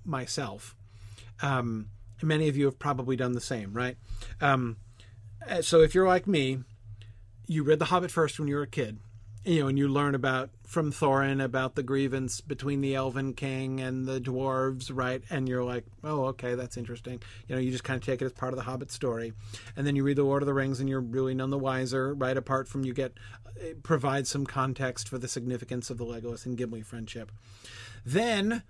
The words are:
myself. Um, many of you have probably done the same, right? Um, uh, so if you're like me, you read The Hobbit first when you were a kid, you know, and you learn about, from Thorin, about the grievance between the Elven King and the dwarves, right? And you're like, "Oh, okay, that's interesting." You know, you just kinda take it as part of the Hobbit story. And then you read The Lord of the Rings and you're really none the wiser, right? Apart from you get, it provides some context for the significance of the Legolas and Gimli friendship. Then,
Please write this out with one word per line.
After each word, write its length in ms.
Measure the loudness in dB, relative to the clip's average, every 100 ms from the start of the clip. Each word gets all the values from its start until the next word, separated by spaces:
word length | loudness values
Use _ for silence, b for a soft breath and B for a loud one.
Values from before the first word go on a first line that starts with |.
| -4
myself. 680 | -4 -4 -4 -6 -6 -14 -18 -20 B B B B -4
Um, 480 | 0 2 0 -2 -6 -12 -16 -4
many 240 | 2 4 4
of 80 | 4
you 80 |
have 160 | 4 2
probably 380 | -2 -2 0 0
done 160 | 2
the 80 | 0
same, 320 | -2 -4 -4
right? 240 | -2 -4 -4 B B B B
Um, 380 | 2 4 2 -4 -12 B B B B -14 -6
uh, 160 | -2
so 200 | 6 8
if 120 | 10
you're 140 | 8 6
like 200 | 6 6
me, 320 | 4 4 0 -6 -16 -18 -16 B B B -14 -2
you 180 | 2
read 160 | 4 4
The 60 | 6
Hobbit 240 | 2 2
first 300 | 2 2 2
when 80 | -2
you 80 | -2
were 60 |
a 60 | -2
kid, 320 | -2 -4 -4 -14 -18 -16 -6
you 160 | 2 4
know, 80 | 4
and 100 | 4
you 120 | 4
learn 260 | 4 4 2
about, 340 | 2 0 -2 -10 -6
from 280 | 0 0
Thorin, 500 | 2 4 6 4 2
about 320 | 2 0 0 -2
the 80 |
grievance 560 | 0 2 2 0 -2 -4
between 400 | -6 -6 -2 0
the 160 | 0 0
Elven 380 | 0 -2 -2
King 480 | -2 -4 -2 -2 -2
and 240 | -2 -2 -2
the 160 | -2
dwarves, 680 | -2 -2 0 2 0 -2 -4
right? 300 | -2 -2 -2 -2
And 200 | -2 0
you're 140 | 0
like, 220 | 0 -2 -6 -10
"Oh, 220 | -4 0 0
okay, 300 | -2 -2 -2
that's 220 | -4 -8
interesting." 440 | -8 -8 -10 -12 -12 B B
You 80 | 0
know, 60 |
you 100 | 0
just 120 | -2
kinda 220 | -2 -4 -2
take 160 | -2
it 40 | -2
as 80 |
part 200 | -4 -4
of 40 | -4
the 60 |
Hobbit 280 | -4 -6 -8
story. 420 | -4 -2 -2 -4 -8 -12 B B -2
And 100 | 2
then 100 | 4
you 80 |
read 140 | 4 4
The 60 |
Lord 180 | 4 4
of 60 | 4
the 60 |
Rings 260 | 2 2 0
and 80 | 0
you're 140 | 0
really 320 | 0 0 2
none 160 | 2 0
the 80 | 0
wiser, 560 | 0 0 0 0 0
right? 240 | 0 0 0
Apart 300 | 0 0 0
from 160 | -4
you 100 | -2
get, 240 | -2 -4 -6 B B -16 -12
it 260 | -12 -8
provides 480 | 0 2 4 2 0
some 160 | -2 -2
context 640 | 0 -2 0 -4 -4 -6
for 80 | -6
the 100 | -6
significance 640 | -4 -4 -4 -4 -6 -6
of 80 | -6
the 80 | -6
Legolas 400 | -6 -6 -6 -6
and 120 | -4
Gimli 240 | -4 -6
friendship. 500 | -10 -10 -10 -10 -12 -14 B B B B B B -2
Then, 580 | 2 2 2 2 0 -4